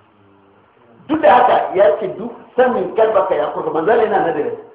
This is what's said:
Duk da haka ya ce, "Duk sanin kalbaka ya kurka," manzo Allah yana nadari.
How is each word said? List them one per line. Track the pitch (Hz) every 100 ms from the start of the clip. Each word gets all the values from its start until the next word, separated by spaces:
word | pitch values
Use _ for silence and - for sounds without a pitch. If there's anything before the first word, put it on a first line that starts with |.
| _ 101 101 101 _ _ _ _ _ _ -
Duk | 311
da | 302
haka | 262 - 170 -
ya | 180 202 -
ce, | 190 -
"Duk | 233 - - -
sanin | 254 208 185
kalbaka | 220 220 196 196
ya | - 151
kurka," | - 156
manzo | 156 165
Allah | 226
yana | 214 196 165
nadari. | 151 147 - -